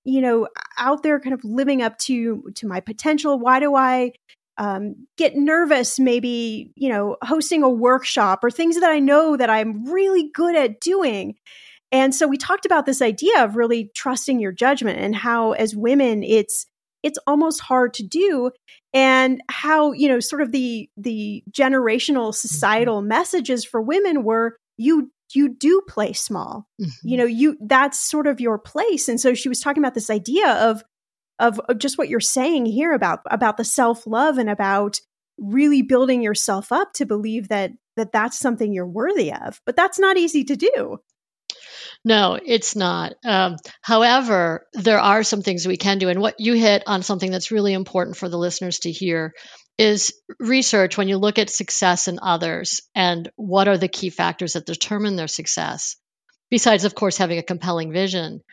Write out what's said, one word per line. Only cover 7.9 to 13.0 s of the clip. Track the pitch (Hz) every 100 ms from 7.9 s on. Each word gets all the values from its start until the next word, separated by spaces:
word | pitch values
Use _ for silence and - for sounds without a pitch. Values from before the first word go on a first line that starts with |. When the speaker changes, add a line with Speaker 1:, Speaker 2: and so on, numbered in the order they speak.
| 254 - 269 202 190
Speaker 1:
or | 240
things | 240 330 330
that | 339
I | 302
know | 277 294 320 285
that | 240
I'm | 220 220 214
really | 247 359 392 381 302
good | - 339 339
at | 254 214
doing? | 330 392 311 202 190 208 - - - - _
And | 262 269
so | 269 302
we | 269
talked | - 392 -
about | 339
this | 277 269